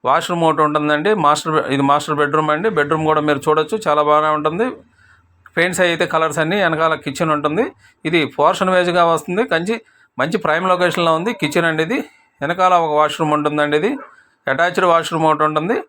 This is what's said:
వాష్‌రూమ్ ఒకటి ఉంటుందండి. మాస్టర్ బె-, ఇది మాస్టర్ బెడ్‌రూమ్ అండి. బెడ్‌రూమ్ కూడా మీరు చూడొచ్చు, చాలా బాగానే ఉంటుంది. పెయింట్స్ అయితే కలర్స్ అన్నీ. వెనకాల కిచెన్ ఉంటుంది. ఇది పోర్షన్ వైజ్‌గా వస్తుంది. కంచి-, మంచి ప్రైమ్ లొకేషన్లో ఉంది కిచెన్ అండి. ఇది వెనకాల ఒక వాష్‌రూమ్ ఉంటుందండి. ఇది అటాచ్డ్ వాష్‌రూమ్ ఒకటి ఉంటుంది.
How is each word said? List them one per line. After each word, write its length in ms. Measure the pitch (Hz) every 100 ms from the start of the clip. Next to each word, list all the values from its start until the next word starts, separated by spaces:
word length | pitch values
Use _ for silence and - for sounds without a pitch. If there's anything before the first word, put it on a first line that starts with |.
వాష్‌రూమ్ 380 | 123 156 165 175
ఒకటి 180 | 160 156
ఉంటుందండి. 480 | 151 151 151 151 185
మాస్టర్ 380 | 214 147 147 165
బె-, 120 | 170 -
ఇది 140 | 139
మాస్టర్ 320 | 139 143 147 147
బెడ్‌రూమ్ 340 | 147 151 156
అండి. 180 | 151 220
బెడ్‌రూమ్ 360 | 165 147 156
కూడా 160 | 156 156
మీరు 200 | 151 143
చూడొచ్చు, 360 | 156 156 156 220
చాలా 240 | 165 147
బాగానే 280 | 147 151 156
ఉంటుంది. 320 | 151 151 170 247 - _ _ _ _ _ _ -
పెయింట్స్ 280 | - 175 180
అయితే 240 | 180 165 175
కలర్స్ 340 | 160 160 147
అన్నీ. 160 | 160 202
వెనకాల 360 | 175 156 165
కిచెన్ 380 | 151 151 131 165
ఉంటుంది. 300 | 151 147 160 294 - _ _
ఇది 160 | 160 165 135
పోర్షన్ 420 | - 151 185 185
వైజ్‌గా 320 | 185 175 175
వస్తుంది. 400 | 170 160 160 180
కంచి-, 360 | 254 165 175 226 _ _ _ -
మంచి 200 | 143 202
ప్రైమ్ 280 | 165 156 185
లొకేషన్లో 440 | 180 180 180 165
ఉంది 180 | 160 196
కిచెన్ 340 | 233 151 180 170
అండి. 140 | 156
ఇది 140 | 160 254 - _ _ _
వెనకాల 340 | 143 175 185 175
ఒక 140 | 165
వాష్‌రూమ్ 400 | 147 151 151 156
ఉంటుందండి. 440 | 151 147 151 147 151
ఇది 120 | 196 277 - - _ _ -
అటాచ్డ్ 400 | 135 175 180 180
వాష్‌రూమ్ 400 | 165 160 165 160
ఒకటి 180 | 151
ఉంటుంది. 320 | 151 156 170 262